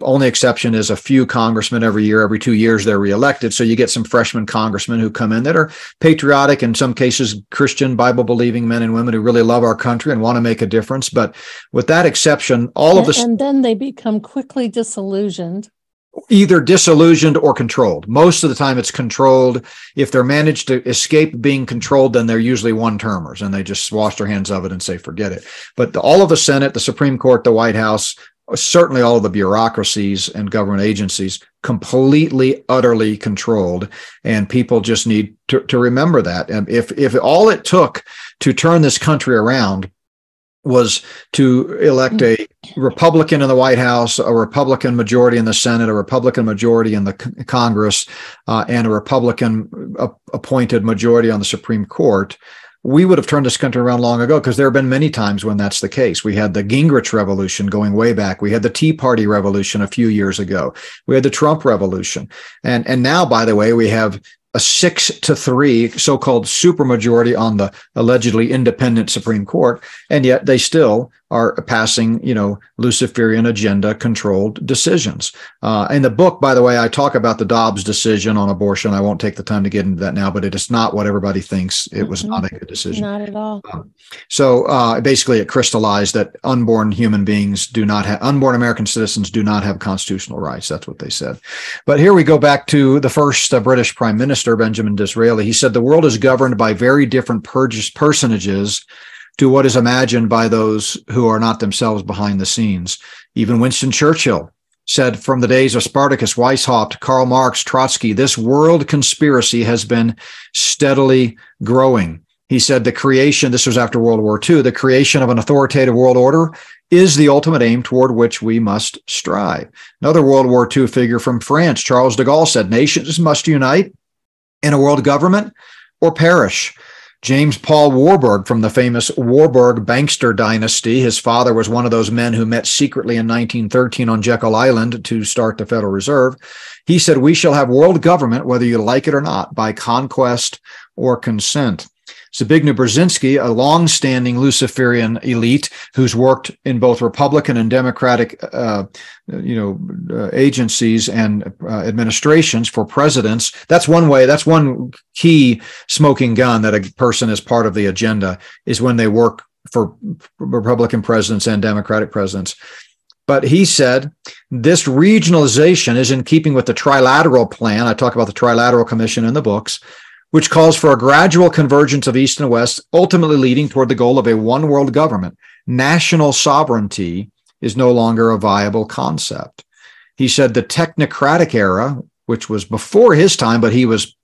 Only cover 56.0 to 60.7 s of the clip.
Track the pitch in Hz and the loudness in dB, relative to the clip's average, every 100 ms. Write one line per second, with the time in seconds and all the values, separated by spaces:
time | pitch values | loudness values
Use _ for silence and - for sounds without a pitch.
56 | 120 82 107 104 104 104 101 131 156 139 | -2 -2 -4 -2 -2 -4 -2 0 2 2
57 | - 110 98 98 95 - 101 104 104 101 | 0 -2 -2 -2 -4 -6 -4 -2 -2 0
58 | 117 110 98 92 104 110 113 - 156 156 | 0 0 -4 -4 -4 -2 -2 -2 -2 0
59 | 131 113 104 104 98 98 95 107 98 - | 0 0 0 0 -2 -4 -4 -4 -6 -2
60 | 113 104 98 95 95 95 65 | 0 0 -2 -4 -6 -4 -6